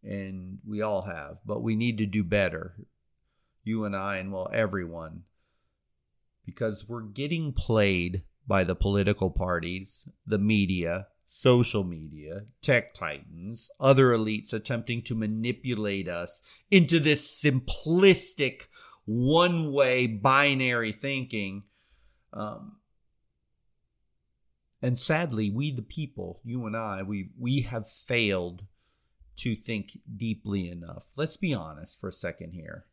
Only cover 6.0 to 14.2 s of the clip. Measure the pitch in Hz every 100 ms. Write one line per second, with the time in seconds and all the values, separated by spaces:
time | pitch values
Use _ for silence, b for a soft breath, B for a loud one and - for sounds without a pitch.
6 | _ _ _ _ - - 113 104 - 120
7 | 110 101 143 165 156 135 - 110 101 92
8 | 87 92 - _ - 95 90 90 101 101
9 | 98 101 95 - 90 87 85 92 95 -
10 | - _ - 104 104 107 98 92 85 87
11 | 98 _ _ - 131 123 120 107 92 85
12 | 78 76 76 92 107 _ - 123 - -
13 | 82 73 - 82 92 117 - - 135 135
14 | 131 117